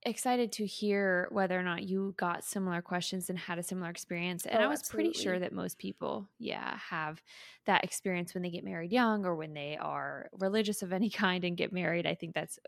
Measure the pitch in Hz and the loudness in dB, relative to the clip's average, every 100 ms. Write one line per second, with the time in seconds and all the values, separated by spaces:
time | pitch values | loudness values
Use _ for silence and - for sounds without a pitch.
0 | 233 220 254 247 226 - 202 - 208 202 | -6 -2 2 2 2 0 -4 0 2 4
1 | 196 180 180 202 185 185 180 170 196 190 | 4 4 2 2 2 2 0 -2 0 0
2 | 196 - 175 170 - 202 185 175 - 180 | 0 0 0 0 -2 0 0 0 0 -2
3 | 175 190 175 180 175 175 175 185 170 170 | 0 -4 -2 -4 -2 -4 -2 -4 -4 -6
4 | - 175 180 175 - 220 214 302 - - | -4 -2 -2 -2 2 4 4 2 -2 0
5 | 339 - 190 180 175 185 180 - 190 - | 0 2 0 0 0 -4 -6 -6 -8 -4
6 | - 214 196 - 233 - - - - 170 | -4 -4 -6 -10 -6 -6 -6 -8 -6 -4
7 | 156 160 - - - - - 185 180 - | -4 -6 -14 -20 -20 -6 4 4 4 -2
8 | 196 175 175 185 180 170 190 175 175 247 | -2 0 -2 -4 -4 -4 -6 -6 2 4
9 | 233 214 185 165 156 147 143 151 151 143 | 4 4 2 0 -4 -6 -6 -6 -4 -4
10 | 139 139 - - 190 220 208 208 185 185 | -4 -6 -10 -2 2 2 2 0 -2 2
11 | 220 - 196 180 175 175 - 180 170 170 | 2 4 2 4 0 0 0 0 2 2
12 | 160 170 165 156 - - | 0 -2 -4 -4 -6 -10